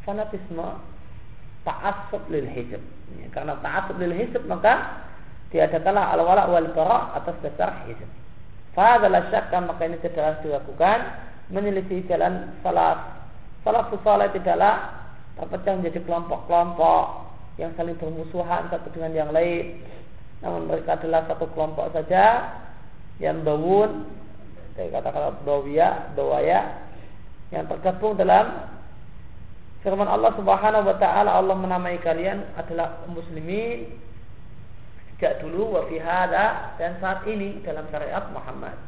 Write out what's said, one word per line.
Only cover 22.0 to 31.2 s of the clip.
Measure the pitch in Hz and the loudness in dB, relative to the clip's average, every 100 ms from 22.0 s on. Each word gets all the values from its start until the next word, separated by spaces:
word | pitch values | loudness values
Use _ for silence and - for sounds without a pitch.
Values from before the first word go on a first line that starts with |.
| 160 185 208 240 - - - - - - - - | 2 8 8 6 -2 -8 -10 -12 -12 -10 -10 -4
yang | 156 160 156 | -2 0 0
bangun, | 151 165 196 214 - - - - - - - - - | 2 4 6 6 0 -8 -8 -10 -10 -10 -10 -10 -6
saya | 87 | -4
katakan | 131 135 147 147 143 143 | -2 -2 -2 -2 -2 0
bawiyah, | 143 139 147 180 - - | 0 2 4 4 4 -4
bawaya, | 143 139 135 147 - - - - - - - - - - 165 | -2 0 2 4 4 2 -6 -10 -10 -10 -10 -10 -10 -8 -6
yang | 160 | -4
tergabung | 165 190 185 214 202 | 0 0 2 0 2
dalam | 185 185 220 - - - - - - - - - - - - - | 8 8 6 -2 -8 -10 -10 -12 -10 -10 -10 -10 -10 -10 -10 -4
firman | - 196 202 | -2 2 4
Allah | 214 226 214 | 6 6 4
Subhanahu | 196 190 214 214 196 | 4 6 6 6 4
wa | 190 | 4
taala, | 196 202 | 4 6